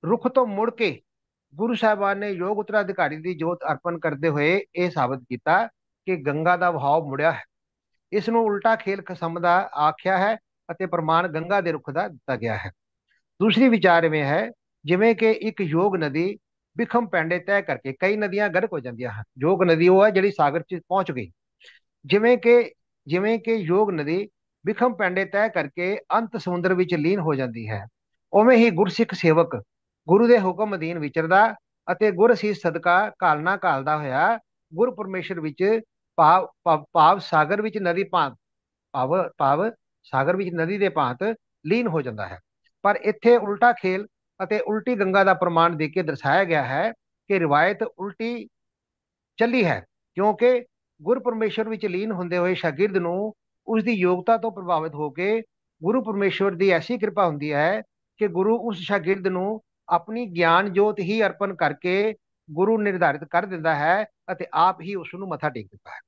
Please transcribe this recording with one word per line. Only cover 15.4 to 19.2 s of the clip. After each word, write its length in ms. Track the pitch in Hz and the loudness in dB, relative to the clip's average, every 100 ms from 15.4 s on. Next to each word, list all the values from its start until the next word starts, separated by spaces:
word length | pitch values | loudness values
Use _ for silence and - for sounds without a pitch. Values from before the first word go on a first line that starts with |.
| 214 - | -4 -6
ਯੋਗ 360 | 185 160 202 185 | -2 0 0 0
ਨਦੀ 420 | 156 139 180 208 _ _ _ - | -4 -4 -4 -6 _ _ _ -8
ਬਿਖਮ 320 | 233 240 226 | -2 -2 -2
ਪੈਂਡੇ 300 | 180 160 175 | -2 -2 -4
ਤੈਅ 220 | 175 202 | -2 -2
ਕਰਕੇ, 320 | - 139 135 135 | -2 -8 -8 -4
ਕਈ 160 | 185 214 | -2 -2
ਨਦੀਆਂ 320 | 208 190 208 | -4 -2 -2
ਗਰਕ 240 | 175 208 | -2 -4
ਹੋ 80 | 170 | -6
ਜਾਂਦੀਆਂ 300 | 127 117 123 | -10 -10 -10
ਹਨ, 120 | 107 | -10